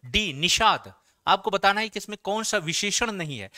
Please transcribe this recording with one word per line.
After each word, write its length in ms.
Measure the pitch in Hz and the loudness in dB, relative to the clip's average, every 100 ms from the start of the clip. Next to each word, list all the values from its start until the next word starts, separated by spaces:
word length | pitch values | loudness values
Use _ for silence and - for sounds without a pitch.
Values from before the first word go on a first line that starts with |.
| 123 | -2
डी 280 | 202 202 | -2 0
निषाद। 600 | 135 175 - 220 151 95 - _ _ - | -2 0 4 4 2 -2 -20 _ _ 2
आपको 240 | 190 180 | 2 2
बताना 300 | 190 196 202 | 2 4 2
है 80 | 220 | -2
कि 100 | 208 | -6
इसमें 180 | - 208 | -10 -8
कौन 200 | - 214 | -4 -2
सा 140 | 220 214 | 0 -2
विशेषण 540 | 160 156 208 - 233 | -2 -2 0 0 -2
नहीं 280 | 196 156 123 | -2 -6 -8
है। 100 | 98 | -12